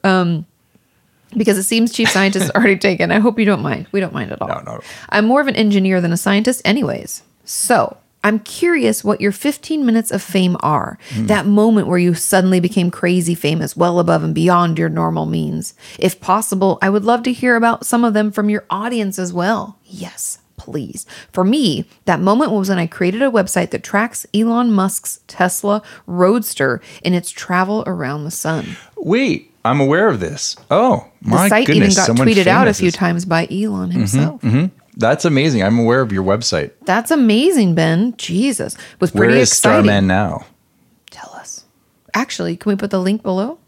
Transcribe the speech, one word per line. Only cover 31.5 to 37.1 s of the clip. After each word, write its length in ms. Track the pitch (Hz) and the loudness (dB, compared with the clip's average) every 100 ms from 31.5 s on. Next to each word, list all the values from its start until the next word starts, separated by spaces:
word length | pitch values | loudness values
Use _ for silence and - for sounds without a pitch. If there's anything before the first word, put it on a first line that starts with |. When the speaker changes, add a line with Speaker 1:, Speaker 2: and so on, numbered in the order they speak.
| 214 - | 4 4
Speaker 2:
goodness, 280 | 156 196 | 4 4
Speaker 1:
even 20 | 190 | 4
got 100 | 180 | 2
Speaker 2:
someone 200 | 117 226 | 4 4
Speaker 1:
tweeted 180 | 202 185 | 4 4
out 160 | 208 247 | 4 4
a 60 | |
Speaker 2:
famous 40 | 202 | 2
Speaker 1:
few 80 | 180 | -2
Speaker 2:
is 60 | |
Speaker 1:
times 300 | - 175 170 | 0 -2 -2
by 220 | 180 165 170 | 0 -2 -2
Elon 400 | 185 214 196 180 | -4 -4 -4 -2
Speaker 2:
Mm-hmm, 80 | 175 | -2
Speaker 1:
himself. 420 | 101 127 156 277 | 0 2 0 -2
Speaker 2:
mm-hmm. 240 | 117 123 185 - _ - | 0 2 0 -6 _ 0
That's 280 | 113 151 | 2 2
amazing. 380 | 175 135 156 120 | 2 2 2 2
I'm 140 | 95 117 | 2 2
aware 220 | 117 127 | 4 2
of 120 | 120 | 2
your 100 | 95 | 0
website. 460 | 95 104 117 82 73 _ | 0 0 0 -2 -4 _
Speaker 1:
That's 260 | - 196 240 | -2 -2 0